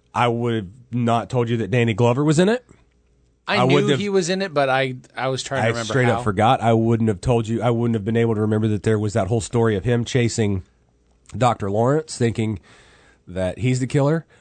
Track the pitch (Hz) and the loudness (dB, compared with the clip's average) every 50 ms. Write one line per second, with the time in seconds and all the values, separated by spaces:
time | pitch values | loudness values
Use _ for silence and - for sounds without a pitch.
0 | _ _ - - 120 123 117 117 117 120 117 110 98 87 98 - - _ 120 123 | _ _ -2 0 0 0 0 0 -2 -2 -2 -2 -4 -6 -12 -20 -16 _ -4 -2
1 | 120 117 117 117 104 - - 123 120 113 120 113 110 92 110 123 117 117 110 95 | 0 2 2 0 -2 -2 -2 -2 0 0 0 -2 -2 0 0 2 2 2 2 2
2 | 120 117 120 131 147 156 156 151 185 208 233 254 - _ - _ _ _ _ _ | 2 2 2 2 2 2 4 4 4 2 2 -2 -4 _ -20 _ _ _ _ _
3 | _ _ _ _ _ _ _ _ _ - 196 208 127 131 143 147 135 - 143 127 | _ _ _ _ _ _ _ _ _ -4 0 2 2 4 4 4 4 2 0 0
4 | 104 101 196 190 175 165 190 190 196 190 147 147 139 135 127 135 135 135 127 127 | 0 0 0 0 0 0 -2 -4 -4 -2 0 0 0 2 2 0 0 -2 -4 -8
5 | - - _ 120 123 131 135 127 - - 139 131 117 117 113 120 117 107 110 131 | -14 -16 _ -6 -4 -4 -4 -4 -6 -4 -4 -2 0 0 -2 -2 -4 -2 0 0
6 | 127 120 113 117 127 110 95 92 104 117 131 - 98 117 113 113 113 113 117 113 | 2 2 0 0 -2 -2 0 2 2 2 2 2 2 2 2 2 2 2 2 2
7 | 113 110 101 90 - 131 123 117 110 104 117 110 101 123 117 117 120 120 113 110 | 2 0 0 -2 -2 0 0 0 0 -2 -4 -2 0 0 0 0 0 0 -2 -2
8 | 95 113 113 117 117 113 110 104 107 107 110 110 110 110 107 101 - 113 110 104 | -2 -2 0 0 2 2 0 0 0 0 0 2 2 0 0 0 0 0 0 0
9 | 107 104 - 113 95 92 120 113 - - - 120 113 113 107 95 90 123 120 120 | 0 -2 -2 -2 -2 0 -2 -2 -2 -2 0 0 2 2 2 0 0 0 0 0
10 | 117 - - 123 120 113 - - 110 101 101 92 - - _ _ _ _ _ _ | -2 -2 0 0 0 0 0 0 0 0 0 -2 -6 -10 _ _ _ _ _ _
11 | _ _ _ _ _ - - 104 127 123 110 - 110 98 98 107 117 127 143 156 | _ _ _ _ _ -16 -6 -2 0 0 0 0 -2 -4 -2 0 2 2 2 0
12 | 156 - - - 120 117 104 - 110 107 107 - - - - - - - _ _ | -2 -6 -4 -2 -2 0 0 -2 -2 -4 -4 -6 -10 -16 -20 -20 -20 -20 _ _
13 | _ _ _ _ _ - 90 92 92 90 - - 107 127 127 123 131 117 - 147 | _ _ _ _ _ -12 -6 -4 -4 -4 -4 -4 -2 -2 -2 -2 -2 -2 -2 0
14 | 135 143 160 165 - - _ _ | 0 0 0 -2 -4 -8 _ _